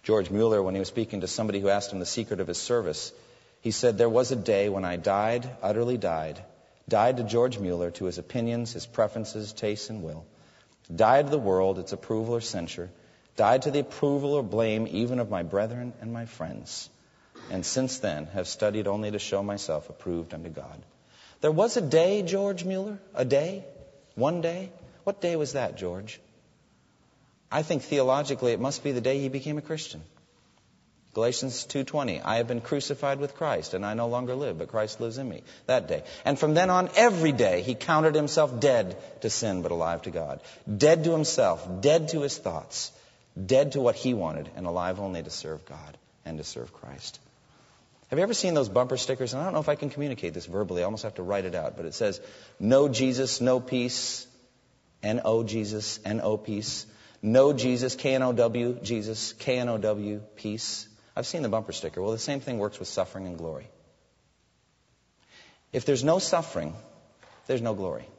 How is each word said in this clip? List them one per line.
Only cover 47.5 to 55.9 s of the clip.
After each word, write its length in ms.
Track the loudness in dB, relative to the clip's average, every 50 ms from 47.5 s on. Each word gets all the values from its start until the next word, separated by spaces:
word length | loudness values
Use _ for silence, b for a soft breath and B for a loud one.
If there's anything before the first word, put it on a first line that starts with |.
| b b b b b b b b _ _ _ _
Have 100 | 2 2
you 40 | 2
ever 100 | 2 2
seen 220 | 0 0 2 2
those 120 | 2 2
bumper 300 | 4 2 2 2 2 0
stickers? 340 | -2 -2 -4 -2 -2 -2 -4
And 100 | -4 -4
I 40 | -4
don't 80 | -2 -2
know 80 | 0
if 80 | 0 0
I 60 | 0
can 140 | 0 -2 -6
communicate 440 | -4 -4 -4 -4 -4 -4 -6 -6 -6
this 140 | -8 -10
verbally. 340 | -6 -4 -4 -2 -2 0 -2
I 40 | 0
almost 180 | -2 -2 -6 -8
have 120 | -10 -8
to 80 | -8 -4
write 220 | -2 -2 -2 -2
it 100 | -2 -4
out. 220 | -4 -4 -6 -6
But 80 | -6 -10
it 80 | -10 -4
says, 260 | -2 -2 -2 -2 -4 B B B B B B B _
"No 300 | 4 6 6 6 6 6
Jesus, 500 | 4 2 2 2 2 0 0 -2 -2 0
no 220 | 2 2 2 2
peace." 680 | 0 -2 -2 0 0 0 -2 -4 -4 -6 -6 -8 -12 -16 _ _ _ _ _ _ _ _ _ _ _ _ _ _ -2
"N-O 400 | -2 0 0 2 2 2 2 0
Jesus, 560 | 0 -2 -4 -4 -4 -4 -6 -6 -6